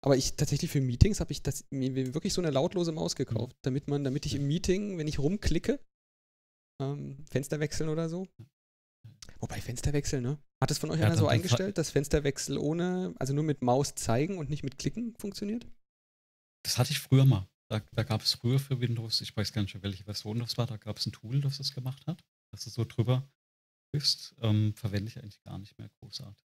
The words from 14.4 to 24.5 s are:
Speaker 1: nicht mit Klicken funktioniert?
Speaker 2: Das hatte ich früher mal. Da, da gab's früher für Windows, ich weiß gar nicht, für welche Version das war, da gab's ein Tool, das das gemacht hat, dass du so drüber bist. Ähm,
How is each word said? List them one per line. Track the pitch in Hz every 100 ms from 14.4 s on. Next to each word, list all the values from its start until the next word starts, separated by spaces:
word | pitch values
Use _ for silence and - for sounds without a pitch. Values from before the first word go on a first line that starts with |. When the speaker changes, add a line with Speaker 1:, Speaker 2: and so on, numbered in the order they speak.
| 139
Speaker 1:
nicht | 151
mit | 139 -
Klicken | 147 214 233 214
funktioniert? | 208 - 202 226 - - _ _ _ _ _ _ _ _ -
Speaker 2:
Das | -
hatte | 123
ich | 139
früher | - 135 135
mal. | 107 92 _ _
Da, | 110 -
da | -
gab's | 107 107 -
früher | - 120 135
für | 139 123
Windows, | 120 117 113 -
ich | - -
weiß | 101
gar | -
nicht, | 98
für | 101
welche | 98 95 -
Version | 101 104 113
das | 117 -
war, | 117
da | 110
gab's | 110 104 -
ein |
Tool, | - 107 135
das | 139 139
das | 139 -
gemacht | 127 135 -
hat, | 180 _ _ _
dass | 107
du | -
so | 113 110
drüber | - 110 127 135 _ _ _ _ _ _
bist. | 147 139 - - -
Ähm, | 117